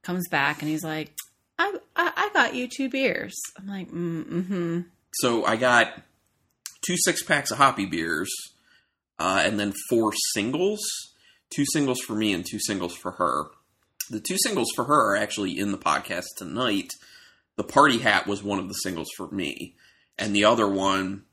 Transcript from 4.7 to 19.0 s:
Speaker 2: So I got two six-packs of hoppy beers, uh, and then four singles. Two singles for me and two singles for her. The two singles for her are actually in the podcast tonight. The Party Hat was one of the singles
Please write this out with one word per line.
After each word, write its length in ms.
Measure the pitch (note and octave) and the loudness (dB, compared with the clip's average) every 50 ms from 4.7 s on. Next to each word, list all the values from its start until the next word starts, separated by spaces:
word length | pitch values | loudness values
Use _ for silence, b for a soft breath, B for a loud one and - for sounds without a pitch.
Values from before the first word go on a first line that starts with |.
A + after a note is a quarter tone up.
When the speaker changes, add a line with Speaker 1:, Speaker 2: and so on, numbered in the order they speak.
| E3 F3 F3 - _ _ _ _ - | -2 -2 -4 -6 _ _ _ _ -6
Speaker 2:
So 320 | - - B2 A#2+ A2+ - | 0 2 2 2 2 2
I 100 | - A2+ | 2 0
got 380 | A2 B2+ B2+ B2 A#2+ A2+ - - - - _ _ _ _ _ _ _ _ _ _ _ _ - - _ - | 2 4 6 6 6 6 4 0 -14 -20 _ _ _ _ _ _ _ _ _ _ _ _ -16 -12 _ -4
two 100 | - F3+ E3+ | -2 0 2
six-packs 520 | - F#3 E3 - - - D#3+ C#3+ C3+ - | 2 2 2 0 0 0 0 0 0 -2
of 60 | G#2+ | 2
hoppy 300 | A#2+ C#3+ C3+ B2 - G2 | 4 4 4 4 2 -2
beers, 420 | F#2+ - E2 E2 E2 E2+ D#2 F#2 F#2+ - - - - b b b b b b b b b b _ _ _ _ | -2 -2 -2 -2 -2 -2 -2 -2 -4 -6 -8 -10 -14 b b b b b b b b b b _ _ _ _
uh, 220 | D#2+ F#2 F#2+ G2 - | 0 2 2 4 2
and 120 | F#2 A2 G#2 | 2 2 0
then 140 | G#2 G2+ G2 - - - | -2 -2 -4 -6 -2 0
four 240 | B2 A2+ A2+ G#2+ G2+ - - - - | 2 2 2 2 0 0 -2 -2 0
singles. 520 | A2+ G2+ A#2 C3+ D#3 F#3 G3+ G#3+ G#3 - - - - - - b b b b b b b _ | 0 0 0 0 0 0 0 0 -2 -4 -6 -6 -8 -10 -14 b b b b b b b _
Two 160 | - - C#3+ C3+ | -2 -2 0 0
singles 280 | - D#3+ C#3+ C3 B2 B2 | 2 0 2 2 0 -2
for 120 | - - A2 | -4 -4 -2
me 200 | G#2+ A2 G#2+ G2 | 0 0 0 0
and 100 | E2+ E2 | 0 -4
two 160 | - - G#2+ | -6 -6 -6
singles 340 | - - G#2 F#2+ F2 E2+ - | -4 -2 -2 -2 -4 -6 -8
for 180 | - - F2 | -8 -10 -10
her. 340 | F2 - F2+ D2+ B1 D2+ D#2 - - _ _ _ _ _ _ _ _ _ - - | -2 0 0 0 0 -2 -4 -6 -10 _ _ _ _ _ _ _ _ _ -10 -6
The 100 | A#2 A2 | -6 -6
two 160 | - - F#3 G3 | -4 -2 0 0
singles 260 | - B3 G#3 D#3+ A2+ - - | 2 2 2 0 0 0 0
for 80 | - A#2+ | -2 2
her 260 | B2+ D3 D3 A2+ G2+ | 4 4 4 4 4
are 40 | G2+ | 2
actually 420 | G2+ G#2+ G#2 - G#2+ G2+ F#2+ D#2 - | 0 0 -2 -2 -2 -2 -2 -2 -2
in 140 | G2+ G#2 | -2 -2
the 60 | F#2+ F2 | -2 -2
podcast 480 | - E2 D2 C2+ - - E2+ F2 F2+ - - | 0 0 0 0 -2 -4 -6 -6 -6 -8 -12
tonight. 540 | - G2+ E2+ D#2+ A2+ B2+ A#2+ G#2 G2 E2+ - - B B B B B B B B B B B _ | -12 -10 -8 -4 -2 0 0 0 0 -2 -6 -12 B B B B B B B B B B B _
The 80 | - G#2 | -8 -6
Party 360 | - - C#3 C#3+ D3 B2 A2+ | 2 6 6 6 6 6 4
Hat 260 | - A2 G2+ F#2 - | 4 4 4 4 2
was 160 | G2+ G2+ G2 | 0 -4 -4
one 160 | G2 G2+ G2+ G2 | -2 -4 -2 -2
of 100 | F#2 F2+ | -4 -6
the 60 | G2 | -6
singles 340 | - - F#2+ F#2 E2 | -6 -6 -4 -4 -6